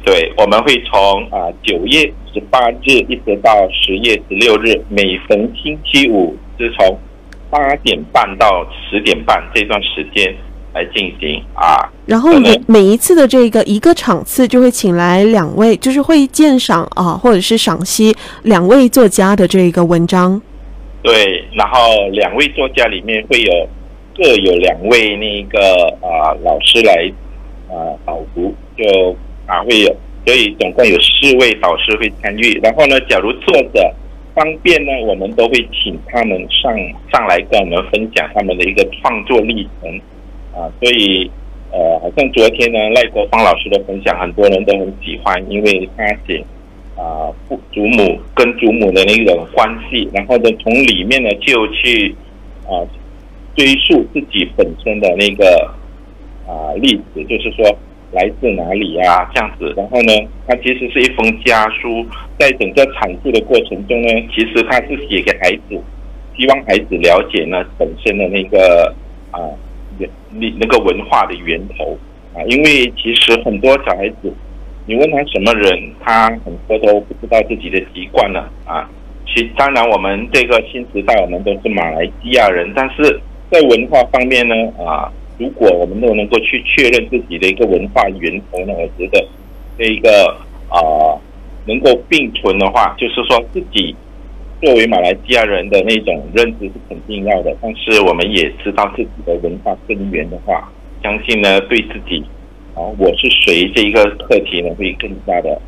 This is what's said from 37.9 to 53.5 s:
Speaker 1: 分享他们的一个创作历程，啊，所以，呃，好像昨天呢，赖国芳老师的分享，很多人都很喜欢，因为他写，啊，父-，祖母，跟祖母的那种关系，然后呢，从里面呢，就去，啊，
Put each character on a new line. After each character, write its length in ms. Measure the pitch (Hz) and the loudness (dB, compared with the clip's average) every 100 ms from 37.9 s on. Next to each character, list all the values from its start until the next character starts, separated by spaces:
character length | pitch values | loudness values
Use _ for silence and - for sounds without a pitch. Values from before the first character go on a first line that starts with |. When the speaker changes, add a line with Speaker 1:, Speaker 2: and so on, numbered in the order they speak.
Speaker 1:
分 180 | 107 110 - | -2 -2 -4
享 140 | 78 104 | -2 -2
他 80 | |
们 140 | 98 90 | -2 -2
的 60 | 90 | 0
一 80 | 92 | 0
个 120 | 95 - | -2 -2
创 240 | - 113 - | -4 -4 0
作 160 | 127 | 0
历 260 | 107 113 95 - | 0 -4 -8 -12
程， 100 | 85 90 - - - - - | -14 -14 -16 -20 -20 -20 -16
啊， 140 | 87 82 - | -12 -12 -2
所 100 | 123 | 0
以， 400 | 120 101 92 92 - - - - | 2 2 0 -4 -10 -18 -18 -8
呃， 260 | 95 82 82 | -2 0 0
好 100 | 87 87 | -2 -2
像 140 | 139 | 0
昨 160 | 123 110 | 4 2
天 200 | 120 120 | 4 0
呢， 60 | 113 107 120 | 0 2 2
赖 100 | 113 | 2
国 140 | 110 101 | 0 0
芳 140 | 113 | 2
老 140 | 104 85 | 4 2
师 120 | 104 | 0
的 120 | 101 98 | -2 -2
分 160 | 98 - | -6 -4
享， 140 | 87 | -4
很 120 | 90 | -4
多 160 | 87 101 | 2 4
人 160 | 95 101 | 4 2
都 120 | 101 | 0
很 140 | 95 98 | -2 -8
喜 160 | - 82 | -12 -6
欢， 200 | 104 92 95 | -2 -2 -4
因 120 | 101 | -2
为 260 | 104 95 92 - | 0 0 -2 -6
他 100 | 107 104 - | -6 -6 -6
写， 180 | 82 - - - - - - | -8 -10 -20 -20 -20 -18 -12
啊， 360 | 85 80 78 78 - | -10 -8 -8 -10 -12
父-， 100 | - - | -14 -10
祖 140 | - 104 | -4 0
母， 320 | 120 95 - - - | 2 2 0 -4 0
跟 180 | 120 117 | 0 2
祖 120 | 117 | 0
母 200 | 117 104 | 2 2
的 100 | 92 95 | 4 4
那 200 | 110 110 | 4 2
种 220 | 87 85 - | 2 0 0
关 140 | 110 113 - | 0 -2 -8
系， 200 | 123 98 | -6 -4
然 120 | 98 101 | -4 0
后 100 | 123 | 2
呢， 120 | 113 110 | 2 0
从 100 | - 120 | 0 2
里 300 | 135 98 95 | 2 0 0
面 180 | 135 | 0
呢， 80 | 117 98 | 0 -2
就 260 | - 123 107 | 0 0 0
去， 460 | - 123 117 101 - - - - - 101 | -2 0 0 -2 -6 -16 -20 -20 -18 -8
啊， 200 | 92 85 - - - - - - | -8 -8 -12 -20 -20 -20 -20 -8